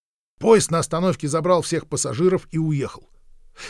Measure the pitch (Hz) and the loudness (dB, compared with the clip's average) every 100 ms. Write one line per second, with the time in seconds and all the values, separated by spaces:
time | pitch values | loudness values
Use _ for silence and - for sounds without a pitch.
0 | _ _ _ _ 214 220 - 165 - 160 | _ _ _ _ 4 4 4 -2 -2 -2
1 | 185 160 147 160 165 175 147 165 - 143 | -2 -2 -2 -2 2 0 0 -4 -4 -6
2 | 135 120 180 185 - 160 160 147 117 - | -4 0 2 0 -2 -4 -2 -2 -4 -10
3 | - - - - - - | -20 -20 -20 -20 -20 -20